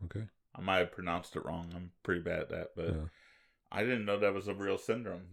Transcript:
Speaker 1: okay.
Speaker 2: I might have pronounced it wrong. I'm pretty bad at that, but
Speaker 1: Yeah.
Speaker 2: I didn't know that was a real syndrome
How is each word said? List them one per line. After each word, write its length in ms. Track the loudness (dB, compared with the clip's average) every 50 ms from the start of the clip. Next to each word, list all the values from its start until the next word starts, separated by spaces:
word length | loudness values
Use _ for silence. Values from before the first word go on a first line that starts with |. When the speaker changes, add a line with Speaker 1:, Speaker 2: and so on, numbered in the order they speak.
| -10
Speaker 1:
okay. 220 | -6 -6 -6 -8 -8 -12 _ _ _ _
Speaker 2:
I 60 | -6
might 180 | 0 4 4 4
have 140 | 4 4 0
pronounced 440 | -4 -2 0 0 -2 -2 -4 -6
it 80 | -4 -4
wrong. 280 | -2 -4 -4 -4 -6 -8
I'm 180 | -8 -10 -10 -12 _ _
pretty 180 | 2 2 2
bad 200 | 2 0 0 0
at 80 | -2 -2
that, 180 | -4 -4 -6 -6 -6
but 140 | -2 -2 0
Speaker 1:
Yeah. 160 | 0 0 -2 -4 -8 -12 -20 -20 -20 _ _ _ _ _ _ _
Speaker 2:
I 120 | -2 0 2
didn't 240 | 2 2 2 2
know 120 | 2 4 4
that 160 | 4 4 4
was 140 | 2 0 -2
a 60 | -2
real 240 | 0 2 2 2 2
syndrome 500 | 2 0 0 0 0 -4 -6 -8 -8 -4